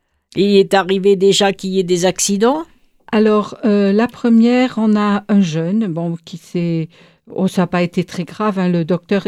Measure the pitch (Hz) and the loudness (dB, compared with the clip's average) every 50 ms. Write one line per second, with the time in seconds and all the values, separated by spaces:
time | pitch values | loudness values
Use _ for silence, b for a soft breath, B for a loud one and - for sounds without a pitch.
0 | _ _ _ _ _ _ - - 196 202 202 196 190 - 196 196 180 175 190 196 | _ _ _ _ _ _ -4 -2 0 4 4 4 4 4 2 0 0 0 -2 0
1 | 185 202 202 185 190 196 185 - 202 196 196 - - 190 185 190 185 170 180 170 | 2 2 2 4 4 2 2 2 2 0 -2 -4 -6 -4 -4 -2 -2 0 -2 0
2 | 175 185 175 - - - 202 196 220 240 285 311 330 - _ _ _ _ _ _ | 0 -2 -2 -2 -2 -4 -2 0 0 0 0 -2 -6 -12 _ _ _ _ _ _
3 | _ - - 214 220 214 208 214 202 - - - - 226 208 202 202 196 196 208 | _ -4 0 0 2 2 2 0 -2 -4 -8 -4 -2 0 2 2 2 2 2 0
4 | 226 247 - - - 240 233 226 226 240 247 254 254 247 - 220 220 220 208 208 | 0 -2 -4 -4 0 2 4 4 4 4 4 2 0 0 -2 -2 0 2 2 2
5 | 208 208 202 208 202 - 208 202 190 160 151 165 165 170 202 226 226 190 156 165 | 2 0 0 -2 0 2 2 2 2 2 0 -4 -2 -2 -2 -2 -2 -4 -4 -4
6 | 170 170 170 165 _ - - 165 - - - 175 175 170 165 165 160 156 b b | -6 -6 -6 -8 _ -16 -18 -18 -14 -8 -6 -4 -2 -2 -2 -4 -4 -6 b b
7 | b b b b _ - - - 190 190 - 190 180 175 - 180 180 175 - 190 | b b b b _ -12 -6 -4 -2 -2 0 0 -2 0 0 -2 -2 -2 -2 -4
8 | 175 - - - 170 - - - 214 214 196 190 180 180 175 170 165 151 185 170 | -6 -4 -8 -10 -10 -10 -8 -4 -4 -4 -2 -2 -2 0 0 -2 -2 -2 -4 -4
9 | - - 202 196 - | -2 -2 -4 -2 -2